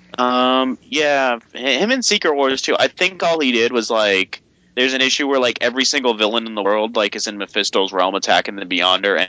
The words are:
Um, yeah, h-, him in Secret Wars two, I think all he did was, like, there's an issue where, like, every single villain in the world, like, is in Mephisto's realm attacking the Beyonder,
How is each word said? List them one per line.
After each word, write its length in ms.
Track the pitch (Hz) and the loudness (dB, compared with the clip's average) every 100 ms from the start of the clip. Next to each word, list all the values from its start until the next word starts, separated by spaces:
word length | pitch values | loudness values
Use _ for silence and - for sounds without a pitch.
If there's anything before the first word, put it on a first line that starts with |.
| - - | -12 -2
Um, 600 | 123 127 127 131 131 - | 0 2 2 2 0 -4
yeah, 560 | - 143 147 139 131 117 - | -6 -2 0 2 0 -2 -8
h-, 260 | - 131 127 | -8 -2 0
him 120 | 208 | 0
in 100 | 262 | 0
Secret 320 | - 208 165 | 0 0 0
Wars 280 | 143 135 131 | 2 0 0
two, 140 | - 135 | 0 0
I 100 | 131 | 0
think 340 | - 185 185 | 0 -4 0
all 180 | 170 165 | 0 2
he 120 | 135 | 2
did 200 | 117 120 | 2 2
was, 180 | 120 107 | 0 0
like, 520 | 113 104 98 90 - _ _ _ - | 0 2 2 0 -8 _ _ _ -2
there's 180 | 131 | 0
an 80 | 131 | 2
issue 260 | 131 - 139 | 0 0 0
where, 120 | 135 | 2
like, 200 | 123 113 | 0 0
every 240 | 120 127 127 | -2 0 -2
single 280 | 147 123 | 0 0
villain 340 | 107 107 117 113 | 0 0 0 -4
in 80 | 107 | -4
the 80 | |
world, 320 | 98 107 110 117 | 0 0 0 -2
like, 200 | 104 107 | -2 -2
is 120 | 110 | -8
in 100 | 101 | -8
Mephisto's 540 | 98 107 98 107 95 | -6 -4 -2 0 0
realm 240 | 95 92 98 | 0 0 0
attacking 400 | 113 90 98 101 | 2 0 0 -6
the 100 | 92 | -6
Beyonder, 580 | 90 92 92 98 82 | 0 0 2 2 0